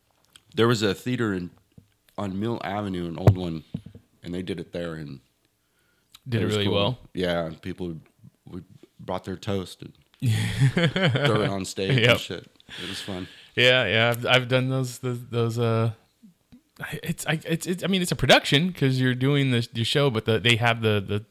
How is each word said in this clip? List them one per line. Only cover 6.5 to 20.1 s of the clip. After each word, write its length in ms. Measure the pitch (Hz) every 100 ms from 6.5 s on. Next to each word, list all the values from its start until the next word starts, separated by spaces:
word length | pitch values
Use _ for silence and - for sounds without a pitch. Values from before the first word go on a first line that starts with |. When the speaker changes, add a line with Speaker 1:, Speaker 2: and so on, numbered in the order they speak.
Speaker 2:
really 120 | 104 101
Speaker 1:
cool. 80 |
Speaker 2:
well? 240 | 101 101 127 -
Speaker 1:
Yeah, 320 | - 90 85 82
and 140 | 78
people 360 | 92 85 90 80 - _ - _ -
would, 160 | 90 - - - _
brought 240 | - 92
their 120 | - 90
toast 460 | - 98 87 -
and 100 | - - _ _
Speaker 2:
<laughs> 500 | 123 107 110 - 131
Speaker 1:
throw 720 | 180 170 180 180 127 143 107
it 80 | 95
on 140 | 98
stage 340 | 95 - 98 131
Speaker 2:
Yep. 120 | 117
Speaker 1:
and 100 | 110
shit. 300 | - 90 - _ - -
It 60 | 90
was 120 | 95
fun. 260 | - 92 92 - - -
Speaker 2:
Yeah, 300 | 123 127 107
yeah, 240 | 110 117
I've, 140 | 117 120
I've 220 | 127 123
done 200 | 127 127
those, 300 | 131 127 120
those, 260 | 127 120 123
those, 300 | 117 117 117
uh, 320 | 117 113 117 107 _ _ - _ _ 247 _ _ - -
it's, 240 | 160 170 -
I, 140 | 156
it's, 220 | - 160 156
it's, 180 | 185
I 20 | 170
mean, 160 | 190
it's 100 | 180
a 40 | 147
production 540 | 127 269 - 143 180
'cause 260 | 170 135 131
you're 140 | 127
doing 360 | 127 131 143 135
the, 160 | 120 117
your 120 | - 113
show, 240 | 151 143